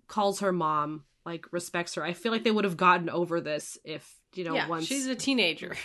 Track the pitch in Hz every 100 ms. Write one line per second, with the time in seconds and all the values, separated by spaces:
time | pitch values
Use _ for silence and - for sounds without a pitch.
0 | - - 202 196 196 180 156 151 147 156
1 | - _ - 170 - 175 175 175 170 -
2 | 156 170 233 220 226 214 202 165 180 180
3 | 165 165 170 170 151 151 - - 151 156
4 | - - _ - 170 220 160 165 160 277
5 | 262 262 - 262 180 156 - -